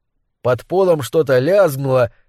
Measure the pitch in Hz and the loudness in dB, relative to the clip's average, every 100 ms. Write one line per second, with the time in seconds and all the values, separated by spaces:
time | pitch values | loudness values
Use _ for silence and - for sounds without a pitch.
0 | _ _ _ _ 120 123 - 180 185 160 | _ _ _ _ -4 -4 -2 -2 0 0
1 | 120 165 143 127 139 202 180 135 139 131 | -2 -2 0 0 2 2 2 0 -2 0
2 | 117 _ | -2 _